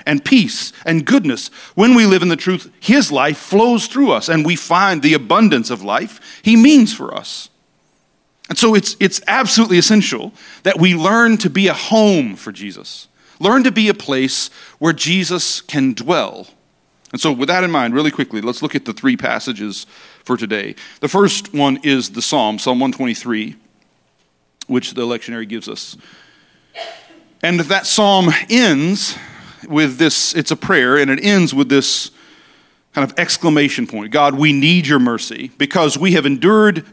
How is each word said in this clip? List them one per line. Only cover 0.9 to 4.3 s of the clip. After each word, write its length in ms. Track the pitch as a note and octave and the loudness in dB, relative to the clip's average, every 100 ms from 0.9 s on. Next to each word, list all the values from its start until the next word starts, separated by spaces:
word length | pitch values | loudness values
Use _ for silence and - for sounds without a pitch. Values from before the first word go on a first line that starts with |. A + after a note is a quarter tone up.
| E3 C#3 | -2 2
goodness. 420 | C4+ D#3 A#2 - - - - | 2 0 -4 -8 -16 -6 2
When 180 | A#3 | 4
we 120 | A#3+ G#3 | 6 6
live 160 | F#3 | 4
in 60 | F3+ | 2
the 80 | D#3+ | -2
truth, 360 | F#3 F#3 - _ | -2 -4 -8 _
his 320 | - C4 - | 2 2 2
life 260 | C#3 C#3+ D3 | 0 0 -2
flows 480 | - G3 A#3+ A#3 - | -2 2 2 2 -2
through 240 | C4 C4 | 0 2
us, 160 | A2+ | 2
and 160 | - | 2